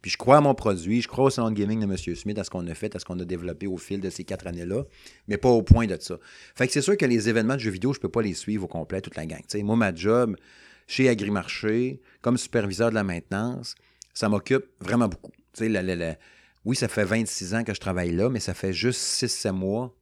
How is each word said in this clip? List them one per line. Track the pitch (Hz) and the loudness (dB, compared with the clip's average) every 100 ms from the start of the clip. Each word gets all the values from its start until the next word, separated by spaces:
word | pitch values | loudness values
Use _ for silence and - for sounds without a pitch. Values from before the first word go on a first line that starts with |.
Puis | - | -6
je | - | -4
crois | 120 147 | 6 8
à | |
mon | 147 | 8
produit, | 127 113 95 85 117 | 4 2 0 0 0
je | 117 | 0
crois | - 135 | 2 2
au | |
salon | 127 113 | 4 -2
de | 107 | 0
gaming | 101 110 | 0 0
de | 101 | -2
Monsieur | 92 - | -2 -4
Smith, | 82 104 104 | -6 -6 -6
à | |
ce | 92 | -6
qu'on | 92 87 | -6 -8
a | 80 | -6
fait, | 107 90 | -8 -8
à | |
ce | - | -8
qu'on | 90 | -8
a | 90 | -6
développé | 90 87 78 98 | -6 -6 -8 -6
au | 90 | -8
fil | - 98 | -6 -6
de | 95 | -6
ces | - | -8
quatre | 92 92 90 | -10 -8 -8
années-là, | 87 87 104 139 - - - - | -8 -4 -4 -6 -14 -20 -20 -6
mais | 101 | 2
pas | 127 | 6
au | 120 | 6
point | 95 117 113 | 10 8 8
de | 87 | -4
ça. | - 87 - - - | -6 -12 -12 -20 -20
Fait | - 127 | -4 0
que | |
c'est | 147 | 2
sûr | 135 165 | 2 2
que | 139 | 4
les | 117 107 | 4 4
événements | 113 110 131 | 2 2 0
de | |
jeux | 110 | -2
vidéo, | 92 120 | -2 -2
je | - | -2
peux | 95 | -2
pas | 117 | -2
les | 107 87 | -2 -4
suivre | - 107 92 | -4 -4 -4
au | |
complet, | 87 78 95 | -8 -6 -6
toute | 85 80 | -6 -10
la | 80 | -10
gang. | 80 | -12
Tu | - 104 | -8 -4
sais, | |
moi, | 104 113 | 0 2
ma | 104 82 | 2 2
job | 98 120 120 95 _ - - - - | 2 2 2 -2 _ -20 -20 -20 -10
chez | - 131 | 2 4
Agrimarché, | 113 104 101 87 - 107 110 127 135 _ _ | 4 0 -2 -4 -4 -2 0 -2 -6 _ _
comme | 120 123 | 0 0
superviseur | - 120 101 95 117 | 0 -2 -2 0 0
de | 110 | 2
la | |
maintenance, | 101 85 - 98 117 127 120 - _ _ - | -2 -4 -4 -4 -4 -6 -12 -16 _ _ -16
ça | - 107 | -4 0
m'occupe | 104 - 131 - _ | 0 2 0 0 _
vraiment | 90 120 113 | -2 0 0
beaucoup. | 85 - _ _ | -2 -16 _ _
Tu | - | -4
sais, | 113 | -2
la, | 101 | 0
la, | 92 87 | 0 -2
la, | 85 78 - - _ _ - | -4 -6 -14 -20 _ _ -4
oui, | 131 | -2
ça | 117 | -2
fait | - | 0
vingt-six | 98 110 110 - 90 110 | 2 2 0 -6 -4 -4
ans | |
que | 113 | -4
je | 98 | -6
travaille | 98 90 87 | -4 -2 0
là, | 85 117 | 2 0
mais | 120 | 0
ça | 98 | -6
fait | 90 95 | -4 -4
juste | 87 113 123 | 0 -2 -2
six, | - - 120 | -4 -2 -4
sept | - 110 | -2 -4
mois | 95 95 107 127 _ | -2 -2 -4 -6 _